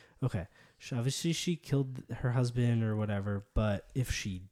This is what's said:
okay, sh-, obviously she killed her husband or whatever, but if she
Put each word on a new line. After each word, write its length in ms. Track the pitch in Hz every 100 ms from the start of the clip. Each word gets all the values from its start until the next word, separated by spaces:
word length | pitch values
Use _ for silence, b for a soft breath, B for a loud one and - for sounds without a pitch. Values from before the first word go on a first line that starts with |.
| b b
okay, 240 | 127 104 - b b b
sh-, 160 | -
obviously 380 | 123 123 135 170
she 220 | 160 - 165
killed 460 | - 139 135 127 -
her 220 | - 127
husband 500 | 123 123 120 120 117
or 140 | 110 107
whatever, 480 | 107 101 101 101 -
but 320 | - 107 98 -
if 160 | 135 127
she 340 | - 107 92 95